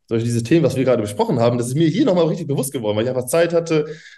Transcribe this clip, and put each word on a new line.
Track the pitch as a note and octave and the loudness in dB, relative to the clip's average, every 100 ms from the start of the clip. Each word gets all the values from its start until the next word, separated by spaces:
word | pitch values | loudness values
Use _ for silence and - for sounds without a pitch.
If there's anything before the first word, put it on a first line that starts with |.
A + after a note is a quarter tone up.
| - | -4
Solche, | A2+ | -2
diese | A#2 A#2 | 0 -2
Themen, | A2+ E3 | 2 2
was | C3 | 2
wir | C3 | 2
gerade | C3 A#2 | 2 0
besprochen | G#2 - A3+ B2+ | 0 -2 -2 2
haben, | A#2 A#2+ | 2 0
das | A#2+ | -2
ist | C#3 | 0
mir | E3 | 2
hier | F3+ | 2
nochmal | C#4 F3+ D#3+ | 2 2 2
richtig | D#3+ D3+ | 0 -4
bewusst | D3 B3 | -4 -4
geworden, | C3+ G#2+ G#2 | -4 -2 -2
weil | |
ich | A#2+ | -2
einfach | B2+ B2 | -2 -2
Zeit | E3 E3+ | 0 2
hatte, | E3+ E3 D#3+ D3+ - - | 0 0 -2 -2 -8 -18